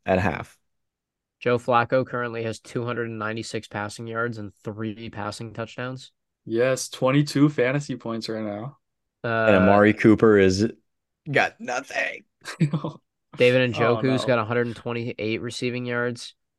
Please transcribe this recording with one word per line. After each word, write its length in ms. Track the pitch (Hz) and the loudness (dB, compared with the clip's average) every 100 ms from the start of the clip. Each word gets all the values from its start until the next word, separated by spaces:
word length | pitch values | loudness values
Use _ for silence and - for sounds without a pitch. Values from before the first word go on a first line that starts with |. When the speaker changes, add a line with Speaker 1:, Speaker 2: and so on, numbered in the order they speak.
Speaker 1:
at 140 | - 95 | 0 0
half. 400 | 95 69 - _ _ _ _ _ _ _ _ _ | 0 -4 -10 _ _ _ _ _ _ _ _ _
Speaker 2:
Joe 180 | 123 120 | -2 -2
Flacco 480 | 127 120 117 131 123 | 2 2 2 0 -2
currently 360 | 123 120 113 | -6 -6 -6
has 160 | 113 110 | -8 -8
two 240 | - 127 | -10 -8
hundred 240 | 120 120 117 | -6 -6 -6
and 100 | 113 | -6
ninety-six 500 | 107 113 107 113 - | -6 -6 -8 -10 -8
passing 380 | 107 104 - 113 | -8 -8 -10 -10
yards 320 | 113 120 110 | -6 -6 -6
and 160 | 101 _ | -14 _
three 480 | 117 104 113 104 113 | -12 -8 -8 -8 -12
passing 420 | 107 104 - 117 | -8 -8 -8 -12
touchdowns. 600 | 104 113 - 127 131 - _ _ _ | -10 -12 -10 -10 -12 -18 _ _ _
Speaker 3:
Yes, 440 | - 113 127 131 - | -6 0 0 0 -6
twenty-two 600 | - 131 143 147 139 147 | -2 2 2 2 2 2
fantasy 480 | 147 123 143 143 123 | 2 0 -2 -6 -10
points 320 | 117 113 110 | -8 -8 -6
right 160 | 110 | -6
now. 340 | 107 104 127 - _ _ _ _ | -6 -8 -12 -16 _ _ _ _
Speaker 2:
Uh, 220 | 120 113 110 | -4 2 4
Speaker 1:
And 80 | 98 | 6
Amari 360 | 98 101 104 | 8 8 6
Cooper 440 | 104 113 104 113 104 | 6 6 8 8 8
is 320 | 95 95 113 - _ _ _ _ 160 | 6 4 -2 -4 _ _ _ _ -2
got 300 | 131 90 - | 0 0 -4
nothing. 640 | 240 277 269 - - - _ _ - - | -8 -8 -6 -6 -6 -8 _ _ -14 -4
Speaker 2:
David 120 | 151 | -2
Speaker 3:
<laughs> 300 | 151 151 - _ _ _ - | -2 -8 -14 _ _ _ 2
Oh, 300 | 123 127 123 | 4 4 2
Speaker 2:
Njoku's 500 | 113 117 113 131 127 | 0 0 2 0 0
Speaker 3:
no. 40 | 135 | 0
Speaker 2:
got 120 | 120 | 0
a 60 | |
hundred 220 | 107 120 120 | 0 -2 -2
and 100 | 107 | -6
twenty-eight 640 | 123 117 117 - 107 110 | -8 -8 -8 -6 -4 -4
receiving 440 | 120 - 123 123 123 | -6 -6 -6 -6 -6
yards. 480 | 120 123 120 - _ _ | -4 -4 -6 -14 _ _